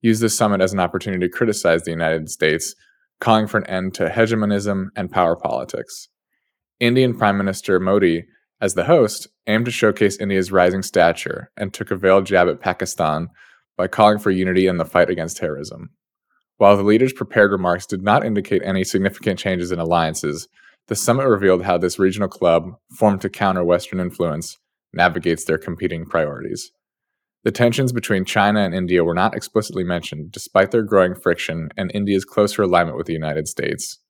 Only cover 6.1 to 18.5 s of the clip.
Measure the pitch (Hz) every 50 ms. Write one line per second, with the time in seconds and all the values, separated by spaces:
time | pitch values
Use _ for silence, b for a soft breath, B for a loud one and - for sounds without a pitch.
6.1 | _ _ _ _ _ _ _ _ _ _ _ _ _ _ 120 117 123 131 131 127
7.1 | 117 - 117 104 101 101 98 98 95 - - - 95 87 92 92 98 104 98 87
8.1 | 82 82 - _ _ _ _ _ _ _ 107 95 87 90 85 123 170 160 117 104
9.1 | - - - _ _ _ _ - 107 110 120 123 117 - 120 107 104 - 110 98
10.1 | 92 - 107 98 98 95 92 92 98 95 90 90 92 98 92 - - 92 82 85
11.1 | 82 - - - - - - _ _ - 104 95 - - 104 - 104 90 98 95
12.1 | 95 98 95 95 98 90 90 90 73 - - 95 90 - 95 - - - 85 78
13.1 | 76 78 85 - b b b b b b b b _ - 90 95 - - 110 107
14.1 | 107 104 - 104 95 92 92 92 90 92 95 92 90 85 80 - - 87 87 -
15.1 | 92 80 80 82 - - - 78 73 69 76 76 - - - - _ _ _ _
16.1 | _ _ _ _ _ _ _ _ _ _ 101 101 104 101 98 104 107 113 127 131
17.1 | 127 - 101 - - 113 104 101 98 92 90 87 87 90 - - 104 92 95 104
18.1 | 107 147 - 117 107 101 92 -